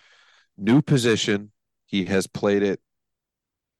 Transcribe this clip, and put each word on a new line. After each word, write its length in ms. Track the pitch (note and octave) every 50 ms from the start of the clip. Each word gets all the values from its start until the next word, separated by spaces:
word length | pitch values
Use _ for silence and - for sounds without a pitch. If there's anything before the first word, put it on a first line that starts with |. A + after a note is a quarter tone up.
| _ _ _ _ _ _ _ _ _ _ _
New 260 | - G2+ G#2 A#2 D3 D3+
position. 720 | - D3+ C3 A2+ A#2+ A2 G2 - - G#2 G2+ G#2 G#2+ _ _ _ _ _ _ _
He 200 | _ - G2 F#2
has 200 | F2 G2 F#2+ F2
played 380 | - - - - G#2 G2+ G2+ G2+
it 160 | G2 F#2 - _ _ _ _ _ _ _ _ _ _ _ _ _ _ _ _ _ _ _ _